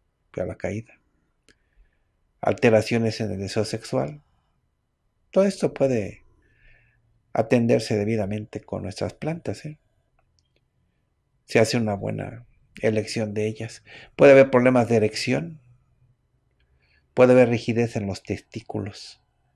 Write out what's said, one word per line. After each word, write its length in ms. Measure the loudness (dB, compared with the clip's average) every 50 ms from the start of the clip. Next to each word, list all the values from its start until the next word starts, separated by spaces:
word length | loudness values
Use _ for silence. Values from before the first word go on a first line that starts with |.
| _ _ _ _ _ _ -8
A 80 | -8 -8
la 100 | -8 -8
caída. 380 | -8 -8 -8 -8 -8 -10 -14 _ _ _ _ _ _ _ _ _ _ _ _ _ _ _ _ _ _ _ _ _ _ _ _ _ _ _ _ _ _
Alteraciones 800 | -2 -2 0 2 4 4 4 4 2 0 -2 -2 0 -2 -2 -4
en 100 | -6 -6
el 80 | -6 -6
deseo 260 | -8 -4 -4 -4 -4
sexual. 560 | -4 -6 -10 -8 -6 -6 -4 -4 -6 -10 -16 _ _ _ _ _ _ _ _ _ _ _ _ _ _ _ _ _ _ _ _ _ _
Todo 140 | 2 2 2
esto 280 | 2 0 -2 -4 -4 -2
puede 500 | 0 0 0 0 -2 -4 -6 -10 -16 _ _ _ _ _ _ _ _ _ _ _ _ _ _ _ _ _ _ _ _ _ _ -4
atenderse 600 | -4 0 2 2 2 2 2 2 0 0 -2 -2
debidamente 640 | -2 -2 -2 -2 -2 -4 -4 -6 -8 -10 -12 -14 -16
con 220 | -12 -10 -10 -8 -8
nuestras 300 | -10 -8 -8 -8 -8 -8
plantas, 520 | _ -8 -8 -8 -8 -8 -10 -10 -10 -12
¿eh? 140 | -16 -18 -18 _ _ _ _ _ _ _ _ _ _ _ _ _ _ _ _ _ _ _ _ _ _ _ _ _ _ _ _ _ _ _ _ _
Se 140 | 0 2 2
hace 180 | 2 2 2
una 180 | 0 -2 -2 -4
buena 500 | -4 -6 -6 -8 -8 -10 -10 -14 -16 -20 -20 _ _ _ _ _ -6
elección 520 | -4 -2 -2 -2 -4 -4 -6 -6 -6 -6 -4
de 140 | -4 -4
ellas. 360 | -4 -6 -8 -12 -14 -16 -20 _ -20 -20 -20 -20 -12 _
Puede 180 | 4 6 8 8
haber 180 | 8 8 6
problemas 360 | 4 4 4 4 4 2 2
de 100 | 2 2
erección. 640 | 2 2 0 -2 -4 -4 -4 -4 -4 -4 -8 -12 -16 _ _ _ _ _ _ _ _ _ _ _ _ _ _ _ _ _ _ _ _ _ _ _ _ _ _ _ _ _ _ _
Puede 200 | 6 6 8 8
haber 160 | 8 6 6
rigidez 460 | 2 0 -2 -2 -2 0 -2 -2 -4
en 120 | -6 -6
los 160 | -6 -8 -8 -8
testículos. 1000 | -8 -8 -8 -8 _ -16 -14 -12 -10 -8 -8 -8 -8 -12 -16 -18 -20 -20 _ _ _ _ _ _ _ _